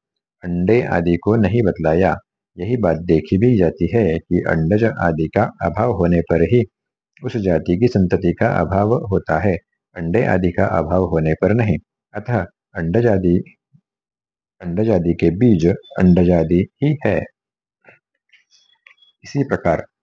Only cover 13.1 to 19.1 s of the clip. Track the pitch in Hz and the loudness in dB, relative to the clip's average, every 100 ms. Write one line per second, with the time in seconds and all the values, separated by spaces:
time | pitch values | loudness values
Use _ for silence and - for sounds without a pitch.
13.1 | 98 92 87 - _ _ _ _ _ _ | 2 2 0 -2 _ _ _ _ _ _
14.1 | _ _ _ _ _ 87 87 110 95 82 | _ _ _ _ _ -8 -2 0 2 0
15.1 | 85 85 87 123 92 82 - - - 92 | 0 0 2 4 4 2 0 -4 2 4
16.1 | 90 87 87 80 87 - _ 143 147 110 | 6 4 2 2 0 0 _ -2 -2 -2
17.1 | 87 - _ _ _ _ _ _ _ _ | -2 -4 _ _ _ _ _ _ _ _
18.1 | _ _ _ _ _ _ _ _ _ _ | _ _ _ _ _ _ _ _ _ _